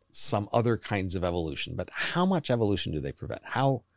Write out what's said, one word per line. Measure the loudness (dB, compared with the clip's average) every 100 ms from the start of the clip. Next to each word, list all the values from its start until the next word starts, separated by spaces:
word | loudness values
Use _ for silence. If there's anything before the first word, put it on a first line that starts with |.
| _
some | -2 0 0 2
other | 2 2 0
kinds | 0 -2 -2 0
of |
evolution. | 0 0 -2 -4 -6 -6
But | -8
how | -4 -2 2 2
much | 2 2
evolution | 2 4 2 0
do | -4
they | -4
prevent? | -8 -8 -10
How, | -6 0 2 2 _